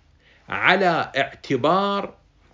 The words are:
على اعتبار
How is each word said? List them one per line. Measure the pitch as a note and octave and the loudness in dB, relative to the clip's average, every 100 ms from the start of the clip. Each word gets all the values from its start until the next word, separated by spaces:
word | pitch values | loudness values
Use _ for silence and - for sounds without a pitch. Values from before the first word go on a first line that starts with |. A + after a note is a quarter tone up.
| _ _ _ _ - | _ _ _ _ -10
على | F#2+ A#2 F#3+ F#3 D#3+ - C3 | -2 2 4 2 2 -2 -2
اعتبار | C3+ - - C3+ C#3+ F#3 G3+ G3+ G3 - _ _ _ | -4 -6 -4 0 2 2 0 -2 -6 -12 _ _ _